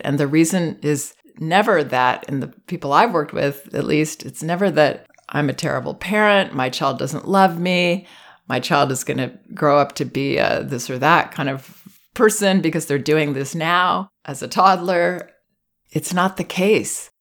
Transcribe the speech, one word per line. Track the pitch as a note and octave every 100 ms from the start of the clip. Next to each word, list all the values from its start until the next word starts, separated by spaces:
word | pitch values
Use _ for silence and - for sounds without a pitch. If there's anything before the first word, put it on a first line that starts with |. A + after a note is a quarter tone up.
And | - C#3+
the | C#3+
reason | D#3 E3 F#3 E3 -
is | D3 C#3+ - - _ -
never | D#3+ F#3 A3+ F3+
that, | C#3 B2+ B2+ - -
in | C3+
the | - - -
people | E3 C#3+
I've | D3 A#3
worked | E3+ D3
with, | - C#3 C#3 -
at | -
least, | - D3+ D3+ - -
it's | -
never | D#3+ F3 G3+
that | D3+ D3 - - _ -
I'm | C#3 D3
a |
terrible | C3 D#3 C3 C#3
parent, | - F3+ G#3+ G#3 G3+ F#3+
my | C#3 B2+
child | - C#3 B2+
doesn't | C3+ D3+ -
love | G3 F#3+ E3+
me, | F3+ F3+ F3 F#3 - - - - -
my | B2
child | B2+ D3 C3+
is | C3
gonna | - C3 B2+ - -
grow | - D3+ C#3+
up | C#3+
to | -
be | C3 C3+ C#3 -
a | - -
this | - B2+ C3
or | B2+
that | D3 E3+ -
kind | - C#3
of | C3+ - - - - _
person | - A3 G#3 G3 F#3+
because | E3 E3
they're | - C#3+
doing | B2+ D#3 D3
this | C3+ C#3
now | E3 D#3+ F3 F3+ F3+ G3 _ -
as | C#3+
a | B2+
toddler. | - F#3+ F#3 F3 F3 F3 F3+ - _ _ _ _ _ _
It's | D#3 -
not | F3+ F#3 F#3+
the |
case. | - - F#3+ G#3 - - - _